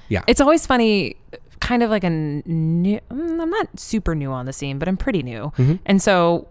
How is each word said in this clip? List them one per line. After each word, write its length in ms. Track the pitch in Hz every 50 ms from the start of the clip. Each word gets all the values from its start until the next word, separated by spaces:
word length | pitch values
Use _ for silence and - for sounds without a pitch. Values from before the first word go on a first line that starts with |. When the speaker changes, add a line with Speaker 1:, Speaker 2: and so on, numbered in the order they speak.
| - -
Speaker 1:
Yeah. 140 | 107 87 -
Speaker 2:
It's 140 | - - -
always 240 | 277 285 320 320 -
funny, 500 | - 262 240 226 220 208 196 156 104 - - - - - - - - - -
kind 200 | - - 247 240 240
of 60 | 214
like 140 | 220 202 180
a 40 |
n-, 360 | 175 165 160 156 151 143 147 -
new, 540 | - 165 165 160 160 165 170 180 196 208 - - -
mm, 320 | 240 269 330 339 320 330
I'm 80 | 330 330
not 300 | 381 453 339 - - -
super 340 | - - - 220 - - 165
new 180 | 151 143 135 131
on 120 | 127 123
the 60 | 131
scene, 260 | 135 - 143 139 139
but 120 | 139 160 185
I'm 80 | 190
pretty 260 | 185 - 277 226 165 135
new. 300 | 123 113 110 120 147 -
Speaker 1:
Mm-hmm. 180 | - 127 139 165 185 -
Speaker 2:
And 160 | - 196 190
so 480 | - 214 190 180 170 170 170 160 - -